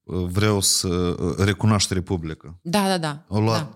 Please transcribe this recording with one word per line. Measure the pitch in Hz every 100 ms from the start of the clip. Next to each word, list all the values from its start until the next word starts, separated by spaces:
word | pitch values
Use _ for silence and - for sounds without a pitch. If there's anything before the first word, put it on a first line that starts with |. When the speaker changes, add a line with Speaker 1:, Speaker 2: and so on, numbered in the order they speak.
Speaker 1:
uh, | - 92 87
vreau | 90 107 101
să, | - - 95
uh, | 87 87 - 85 71
recunoaștere | 101 98 110 104 - 92
publică. | 85 92 80 80 73 87
Speaker 2:
Da, | 165 208 190
da, | 185
da. | 160 147 -
Speaker 1:
Au | 104
luat, | 110 113
Speaker 2:
Da. | 151